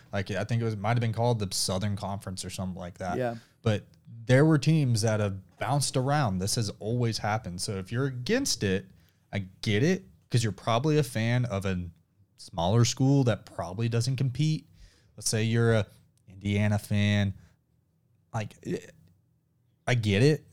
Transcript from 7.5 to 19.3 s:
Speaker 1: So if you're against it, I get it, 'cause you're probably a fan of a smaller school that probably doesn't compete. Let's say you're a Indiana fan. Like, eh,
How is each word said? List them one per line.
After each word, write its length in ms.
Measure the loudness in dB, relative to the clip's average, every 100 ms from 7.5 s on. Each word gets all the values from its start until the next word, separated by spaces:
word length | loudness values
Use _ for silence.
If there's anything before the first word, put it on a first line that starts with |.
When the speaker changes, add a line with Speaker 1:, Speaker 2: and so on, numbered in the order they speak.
| -8
Speaker 1:
So 160 | -6 -6
if 140 | -6
you're 140 | -4 -4
against 560 | -4 -2 -2 -2 -2
it, 240 | 0 0 -4 -18 _ _ _
I 140 | -8 -8 -6
get 220 | 0 2
it, 220 | 2 0 -6 _ _
'cause 100 | 0
you're 80 | 0
probably 440 | -4 -2 0 2 0
a 60 |
fan 420 | 0 -2 0 0 0
of 200 | -2 -2
a 220 | -4 -6 -14 _ _ _ _
smaller 460 | -10 -2 2 4 4
school 380 | 2 4 4 4
that 200 | 0 -4
probably 440 | -10 -8 -4 -2
doesn't 260 | 0 -2 -2
compete. 520 | -2 0 -2 -2 -8 -20 -20 _ _ -8
Let's 140 | -4
say 140 | 0
you're 300 | 2 4 4
a 140 | 4 0 -8 _ _ -20
Indiana 520 | -6 -2 2 2 0
fan. 540 | 0 0 2 2 0 -4 -14 _ _ _ _ _ _ _ _
Like, 200 | -8 -8 -10 -8
eh, 120 | -8 -10 _ _ _ _